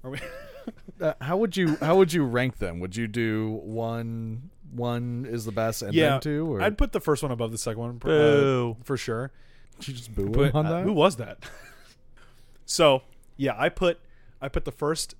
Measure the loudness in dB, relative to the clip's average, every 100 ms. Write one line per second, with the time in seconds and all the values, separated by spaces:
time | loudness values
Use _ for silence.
0 | -12 -12 -12 -14 -16 -14 -16 -16 -20 -4
1 | -4 -4 -2 0 0 2 2 2 4 6
2 | 6 4 2 2 0 -2 -6 -4 -6 -4
3 | -4 0 0 0 -2 -4 -6 -6 -4 -4
4 | -6 -8 -8 -8 -12 -20 -14 -6 -4 -2
5 | -4 -6 -6 -6 -4 -2 -2 -2 0 2
6 | 4 2 0 -2 -2 0 0 2 0 0
7 | 0 0 0 -2 -4 -4 -6 -6 -8 -6
8 | 2 6 6 6 4 2 0 -4 -6 -4
9 | -2 -4 -6 -12 -20 -20 -20 -16 -14 -12
10 | -10 -4 0 4 4 4 0 0 0 4
11 | 4 4 -10 -12 -16 -18 -20 -20 -20 -20
12 | -20 -20 -20 -20 -20 -20 -8 4 6 6
13 | 0 -20 -20 -4 -4 0 -2 2 0 0
14 | -8 -20 -20 -14 -6 -4 -6 -4 -4 -4
15 | -6 -12